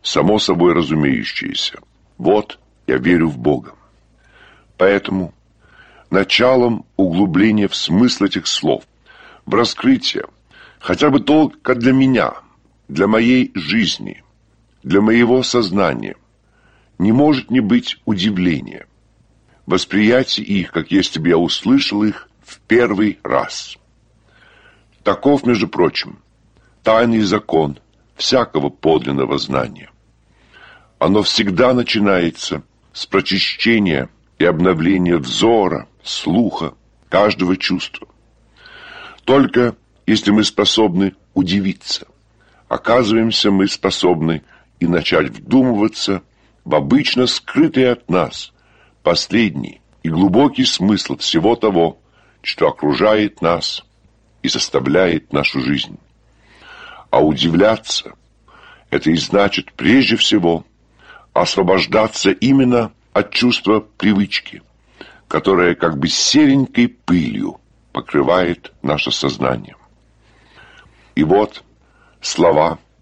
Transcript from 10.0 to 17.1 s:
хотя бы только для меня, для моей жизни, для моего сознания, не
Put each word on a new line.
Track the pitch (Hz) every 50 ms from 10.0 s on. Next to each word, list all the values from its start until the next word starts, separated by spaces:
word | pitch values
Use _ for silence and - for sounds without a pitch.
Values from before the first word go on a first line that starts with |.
| - - - - - - _ _ _ _ _ - - - _ _
хотя | - - 180 - 151 151
бы | 135 139
только | - - 151 156 151 135 - _ - 120 123
для | 120 117 131
меня, | 131 131 131 131 127 107 76 57 - - - _ _ _ _ _ _ _ _ -
для | - - 98
моей | 104 110 113 113 120 127 127 123 - -
жизни, | 95 78 73 107 113 101 - - - 52 50 50 - _ _ _ _ _ _ _ _ _ _ _ _
для | - - 90 101
моего | 107 110 113 120 120 117 127 131
сознания, | 123 - - 123 110 87 90 101 92 80 65 57 52 50 - _ _ _ _ _ _ _ _ _ _ _ _ _ _ _ _ -
не | 90 107